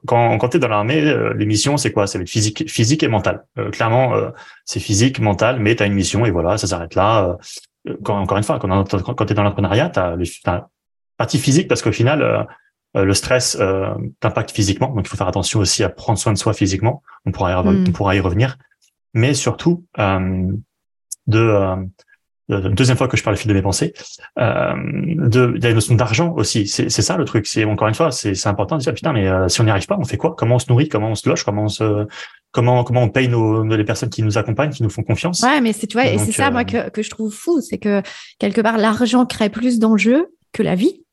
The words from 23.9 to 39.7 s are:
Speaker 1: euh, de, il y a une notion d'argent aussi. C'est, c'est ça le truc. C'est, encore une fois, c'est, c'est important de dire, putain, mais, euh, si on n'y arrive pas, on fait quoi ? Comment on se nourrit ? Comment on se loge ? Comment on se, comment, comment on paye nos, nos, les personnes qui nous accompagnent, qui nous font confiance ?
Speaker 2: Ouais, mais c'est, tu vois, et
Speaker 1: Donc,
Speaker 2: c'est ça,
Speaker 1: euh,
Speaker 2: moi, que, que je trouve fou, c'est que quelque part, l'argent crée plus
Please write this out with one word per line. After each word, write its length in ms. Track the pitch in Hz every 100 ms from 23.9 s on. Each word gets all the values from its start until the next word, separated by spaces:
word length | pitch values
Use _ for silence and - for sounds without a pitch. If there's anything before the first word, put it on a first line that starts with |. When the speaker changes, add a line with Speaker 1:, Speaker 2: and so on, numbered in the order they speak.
| - - - - -
Speaker 1:
euh, 360 | 113 - - -
de, 800 | - - - 156 123 120 123 -
il 60 |
y 40 | 120
a 40 |
une 60 | 113
notion 180 | -
d'argent 400 | 117 117 113 170 165
aussi. 300 | - 170 147
C'est, 220 | - 127
c'est 100 | -
ça 160 | - 180
le 80 |
truc. 220 | 135 113 -
C'est, 180 | -
encore 240 | 107 104 110
une 60 |
fois, 160 | 113 165
c'est, 220 | 120 107
c'est 160 | 92 107
important 260 | 98 98 160
de 60 |
dire, 100 | 123
putain, 220 | 110 160
mais, 120 | 127 95
euh, 220 | 92 90
si 140 | -
on 20 |
n'y 60 | 110
arrive 160 | 101 -
pas, 100 | 202
on 60 |
fait 140 | 131 -
quoi ? 160 | 165 180
Comment 200 | 117 123
on 20 |
se 120 | -
nourrit ? 200 | 120 156
Comment 180 | 104 110
on 40 |
se 120 | 104 127
loge ? 160 | 87
Comment 220 | - 104
on 40 | 107
se, 380 | - 110 104 104 - - - _
comment, 320 | - 117 123
comment 180 | 120 123
on 60 | 120
paye 200 | 135 127
nos, 360 | 117 110 110
nos, 120 | 110 110
les 80 |
personnes 260 | 104 110 120
qui 120 | -
nous 140 | 107 107
accompagnent, 340 | 107 104 151
qui 120 | 131
nous 80 | 113
font 120 | -
confiance ? 400 | - 117 170 180
Speaker 2:
Ouais, 200 | 247 294
mais 100 | 233
c'est, 140 | 208 214
tu 100 | 226
vois, 100 | 269
et 100 | 208
Speaker 1:
Donc, 100 | 208
Speaker 2:
c'est 60 |
ça, 160 | - 277
Speaker 1:
euh, 40 |
Speaker 2:
moi, 120 | 247
que, 260 | 196 220 -
que 120 | -
je 60 | 214
trouve 220 | - 220
fou, 260 | 208 - 339
c'est 160 | - 190
que 240 | 208 202 190 - - _
quelque 220 | 208 220
part, 160 | 220 226
l'argent 480 | 220 220 240 247
crée 240 | 254 - 208
plus 300 | 214 247